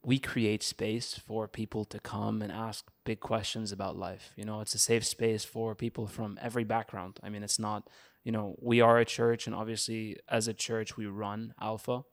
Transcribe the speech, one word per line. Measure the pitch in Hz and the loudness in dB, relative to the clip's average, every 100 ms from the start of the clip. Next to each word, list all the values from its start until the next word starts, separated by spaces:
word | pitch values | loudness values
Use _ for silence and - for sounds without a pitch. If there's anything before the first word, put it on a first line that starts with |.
we | 120 135 | 2 2
create | - 123 107 107 | 2 2 2 2
space | - - 107 117 - - | -2 -2 -2 -2 -4 -8
for | - 110 107 | -6 -4 -4
people | - 110 110 104 | -6 -4 -4 -4
to | 104 | -8
come | - 107 107 110 | -8 -2 0 0
and | 107 | -2
ask | 110 113 - - _ | -4 -6 -8 -14 _
big | 120 107 | -6 -4
questions | - 113 101 113 104 | 0 0 0 -4 -6
about | 98 95 90 | -4 -6 -4
life. | 92 98 - - | -6 -8 -14 -10
You | 107 | -8
know, | 107 | -6
it's | 107 - | -2 2
a | |
safe | - 117 - | 4 4 2
space | - 113 107 - | 0 2 2 -2
for | 113 113 | -4 -4
people | 104 117 - 107 | -2 -4 -4 -6
from | - 107 - | -6 -6 -6
every | 120 120 107 | -4 -2 0
background. | 113 107 98 92 - | 0 -2 -8 -10 -10
I | 101 | -10
mean, | 104 | -6
it's | 104 - | -2 -2
not, | 107 104 - - - _ | 0 -4 -6 -18 -20 _
you | 113 | -2
know, | 110 101 - | -2 -2 -2
we | 120 117 | 4 10
are | 117 117 | 10 10
a | 117 | 6
church, | - 117 117 117 | 4 2 2 -2
and | 101 | -6
obviously | 110 110 - 113 110 - - | -4 -4 -4 -4 -6 -10 -2
as | 117 113 | 0 0
a | |
church | 104 - 113 107 - | -2 -2 -2 -2 -6
we | 104 | -6
run | 98 101 104 117 - | -4 -4 -6 -8 -6
Alpha, | 110 110 - 123 - | -4 -4 -2 -4 -6